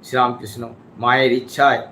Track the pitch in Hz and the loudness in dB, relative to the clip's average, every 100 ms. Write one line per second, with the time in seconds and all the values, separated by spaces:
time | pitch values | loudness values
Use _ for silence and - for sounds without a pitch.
0 | - 131 123 120 113 120 117 117 - - | -4 -2 0 -2 -12 -14 -14 -16 -20 -4
1 | 117 131 131 123 120 - 139 117 - | 0 2 2 2 -4 2 2 2 -6